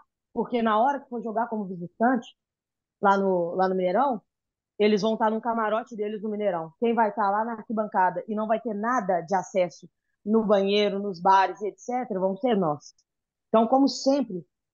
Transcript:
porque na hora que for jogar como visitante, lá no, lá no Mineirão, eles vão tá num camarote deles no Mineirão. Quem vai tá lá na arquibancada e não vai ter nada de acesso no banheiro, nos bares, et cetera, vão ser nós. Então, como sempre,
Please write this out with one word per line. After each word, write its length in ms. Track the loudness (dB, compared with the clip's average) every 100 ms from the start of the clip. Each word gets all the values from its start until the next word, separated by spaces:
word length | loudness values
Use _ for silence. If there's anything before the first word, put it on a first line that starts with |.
| _ _ _
porque 280 | -8 -4 -2
na 200 | 2 2
hora 180 | 2 0
que 80 | -8
for 140 | -10
jogar 260 | -6 -4 -4
como 180 | -6
visitante, 680 | -8 -10 -12 0 0 0 -4 -18 _ _ _ _ _ _
lá 160 | 2 4
no, 360 | 2 0 0
lá 160 | 0 0
no 60 |
Mineirão, 460 | 0 0 2 0 -2 -10 _ _ _ _ 0
eles 240 | 2 2
vão 140 | 0
tá 140 | 0 0
num 100 | 0
camarote 560 | -2 -2 -2 -2 -4
deles 260 | -8 -6 -6
no 80 | -6
Mineirão. 420 | -4 -2 -2 -6 -2
Quem 140 | 0
vai 200 | 2 2
tá 160 | 0 0
lá 160 | 0
na 80 | -2
arquibancada 720 | -8 -6 -4 -2 0 0 0 -6
e 80 |
não 120 | -4 -2
vai 120 | -2
ter 140 | -2
nada 480 | -4 -2 -2 0 -2
de 120 | -2
acesso 540 | -2 0 -2 -2 -4 -20 _ _ _
no 180 | 0 2
banheiro, 560 | 4 2 4 2 0 -2
nos 220 | -6 0
bares, 400 | 4 4 4 -2
et 180 | -10 -8
cetera, 400 | -8 -6 -4 -2
vão 160 | -2
ser 200 | 0 0
nós. 380 | 2 0 -2 -8 -20 _ _ _ _ _
Então, 200 | 2 4
como 200 | 4 4
sempre, 580 | 2 0 0 0 -8 -12 _ _